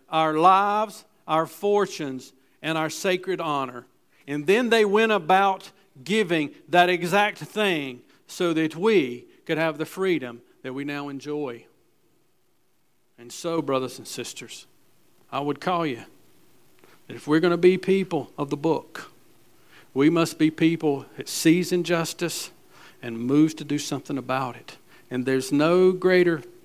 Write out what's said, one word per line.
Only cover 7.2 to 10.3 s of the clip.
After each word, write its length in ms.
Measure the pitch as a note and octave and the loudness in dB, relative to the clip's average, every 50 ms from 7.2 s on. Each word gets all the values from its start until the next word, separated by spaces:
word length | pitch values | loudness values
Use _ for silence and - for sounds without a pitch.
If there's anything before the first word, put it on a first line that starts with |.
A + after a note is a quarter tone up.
| G#3 G#3 F#3+ - | 2 0 -2 -6
thing 640 | D3+ - - G#3+ G#3+ G3 F3 D#3 C#3+ C3 B2 B2 - _ _ _ _ | -12 -8 -4 -2 0 0 0 -2 -4 -6 -10 -12 -16 _ _ _ _
so 260 | - - - F3+ E3+ D#3+ | -14 -6 -2 -2 0 0
that 220 | D#3+ D#3+ D#3 D#3 | 0 0 -2 -2
we 500 | D#3+ F#3 A3+ A3 F#3 C#3+ B2 A#2+ A#2+ - - _ _ _ | -2 0 2 4 4 2 0 -2 -8 -14 -18 _ _ _
could 100 | - D#3+ | -4 -2
have 220 | D3+ E3 D#3+ D3+ D3+ | -2 -2 -2 -2 -4
the 80 | D#3+ | -8
freedom 560 | - - F#3 F#3+ F#3+ F3 C#3+ C3 B2 | -10 -8 -4 -2 -2 -2 -2 -4 -6